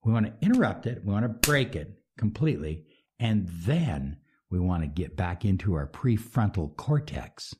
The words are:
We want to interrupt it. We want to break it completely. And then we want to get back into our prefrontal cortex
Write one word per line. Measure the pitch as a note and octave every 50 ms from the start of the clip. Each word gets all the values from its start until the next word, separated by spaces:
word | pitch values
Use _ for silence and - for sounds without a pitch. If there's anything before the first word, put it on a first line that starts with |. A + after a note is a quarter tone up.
| -
We | A2+
want | A2+ A#2 G#2+
to | G#2+ - - D#3
interrupt | G3+ B3 B3+ F#3+ A2 - - -
it. | A#2 B2 - -
We | G2+
want | G2 G#2 A#2
to | A#2+ A2 - - D3
break | D3 C#3 C3 - -
it | D#2+ D2+ F#2+ G2+ _ _ _ _ -
completely. | - G#2 A2 - C#3+ D#3+ A#2+ D2 D2+ D2+ D#2 D#2 - _ _ _ _ _ _ _
And | A#2 A2+ A2 G#2 F#2 F2
then | E2+ E2+ E2+ G#2 D3 F3 E3+ C3 E2 C#2+ C2+ C#2 D2+ - _ _ _ _ _ _
we | F#2+ F2+
want | F2+ F#2 F2+ E2+
to | D#2+ C#2+
get | D2 E2+ F2 C#2+ D#2
back | - F2+ F2 F2 - -
into | G#2 F#2+ F#2 - G2+ F2+
our | D2+ C#2+
prefrontal | C#2 - - - B2+ A2+ G#2 - - - B2+ A2 G2+ - F#2 D#2+ D2 -
cortex | - - - D3+ D3 D3+ - - C#2 - - _ - - - - _